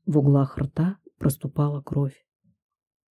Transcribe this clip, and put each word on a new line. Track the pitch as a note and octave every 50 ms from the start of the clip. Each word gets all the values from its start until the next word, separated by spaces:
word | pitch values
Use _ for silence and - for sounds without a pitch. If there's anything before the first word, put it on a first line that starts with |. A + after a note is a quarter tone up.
| -
в | F#3+ D3 D3+
углах | C#3 C#3+ C#3 C#3 C#3 - - C#3+
рта | C#3+ C#3 - - D#3+ F#3 G3 - _ - _ -
проступала | - C#3+ C#3 - - C#3 - D3+ D3 D3 D3 C#3
кровь. | C#3 - C#3+ C#3+ C#3+ C3+ - _ _ _ _ _ _ _ _ _ _ _ _ _ _ _ _ _ _ _